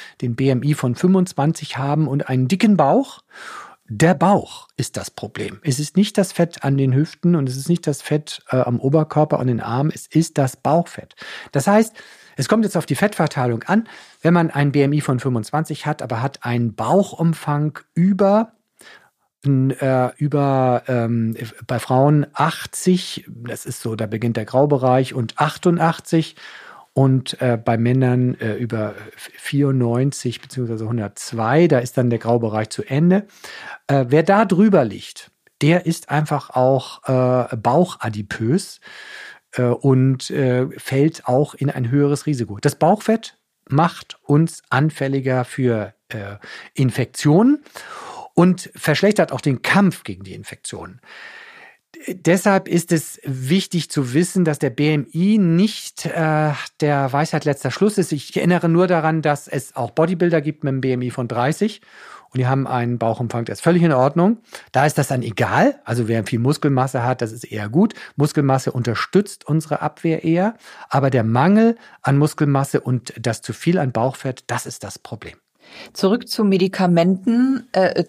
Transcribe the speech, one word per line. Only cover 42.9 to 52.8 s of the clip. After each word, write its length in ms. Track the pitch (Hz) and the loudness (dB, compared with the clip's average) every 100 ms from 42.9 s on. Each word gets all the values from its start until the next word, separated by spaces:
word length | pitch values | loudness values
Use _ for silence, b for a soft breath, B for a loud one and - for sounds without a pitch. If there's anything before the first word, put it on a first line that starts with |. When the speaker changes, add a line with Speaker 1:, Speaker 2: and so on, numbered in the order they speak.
| 208 - 226 - _ _ _ - | 2 0 -2 -4 _ _ _ -2
Speaker 1:
macht 480 | 139 170 - - - | 0 0 -2 -20 -10
uns 380 | - 147 160 - - | 0 2 2 -4 -4
anfälliger 760 | 123 156 - 139 139 131 127 123 | 0 0 -2 -4 -2 0 -2 -2
für, 480 | - 127 110 101 _ - | -2 0 0 -4 _ -14
äh, 260 | 110 98 101 B B B | -12 -12 -14 B B B
Infektionen 920 | - 131 - 123 - 151 165 247 294 B B B B B B B | -2 0 0 -4 0 4 6 6 2 B B B B B B B
und 360 | - 180 180 - - | 4 4 4 -4 -6
verschlechtert 560 | - 143 202 208 160 | -2 2 2 2 0
auch 80 | 131 | 0
den 220 | 151 127 | -2 -2
Kampf 420 | - 196 190 - | 2 4 4 0
gegen 220 | - 92 95 | -10 -14 -14
die 80 | |
Infektionen. 640 | 98 101 - - 90 90 107 B B B B B B B B _ - - | -16 -16 -16 -14 -14 -16 -20 B B B B B B B B _ -16 -12
Deshalb 600 | 190 160 185 208 190 - | -4 2 2 4 2 2
ist 240 | 170 | -2